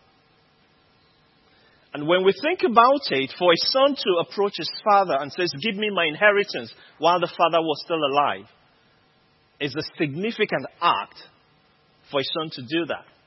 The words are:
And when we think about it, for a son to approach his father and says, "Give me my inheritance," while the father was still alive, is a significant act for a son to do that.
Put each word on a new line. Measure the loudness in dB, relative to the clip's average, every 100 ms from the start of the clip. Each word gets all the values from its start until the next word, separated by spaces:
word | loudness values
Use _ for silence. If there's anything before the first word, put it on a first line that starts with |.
| _ _ _ _ _ _ _ _ _ _ _ _ _ _ _ _ _ _ _
And | -8 0
when | 2
we | 4 2
think | 0 0
about | 2 6 6 4 0
it, | -4 -4 0
for | 4
a | 4 2
son | 2 2 2
to | -2 0
approach | -2 -2 -4 -4
his | -10 -6
father | 2 2 4 -2
and | -4
says, | -4 -4 -4
"Give | -6 -4
me | -4
my | -2
inheritance," | -2 2 4 4 0 -6 -10 -16 -20 -2
while | 2 2
the | 0
father | 0 2 2
was | 0 -4
still | -4 -2
alive, | 0 2 0 -2 -10 _ _ _ _ _ _ _ _ _ _ -10
is | -8
a | -8 -10 -6
significant | -6 -4 -6 -4 -2 -4 -6 -2
act | 0 0 -4 -14 -20 _ _ _ _ _ _ _ _
for | -4
a |
son | -4 -6 -8
to | -10
do | -8 -6 -4
that. | -8 -12 _